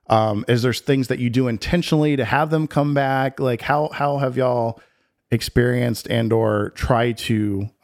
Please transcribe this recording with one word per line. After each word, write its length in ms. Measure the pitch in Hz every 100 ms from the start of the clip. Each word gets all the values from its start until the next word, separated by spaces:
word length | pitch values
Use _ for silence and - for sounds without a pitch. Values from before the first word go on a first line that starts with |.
| -
Um, 340 | 110 110 104 117
is 140 | 120
there 100 | 123
things 340 | 113 - 135 123
that 120 | 123
you 100 | 120
do 180 | 120 127
intentionally 680 | 113 - 175 170 156 151 135
to 80 | 107
have 240 | 139 156
them 180 | 160 156
come 260 | 147 147
back? 460 | 139 135 135 135 -
Like, 220 | 131 120
how, 260 | - 147 151
how 240 | - 143 143
have 180 | 135 127
y'all 460 | 127 123 113 - _ _ _ _ _
experienced 760 | 117 - 131 123 123 120 110 -
and 240 | 117 113
or 380 | 113 110 104 104 -
try 380 | - 120 120
to, 560 | 113 - 110 104 98 107 -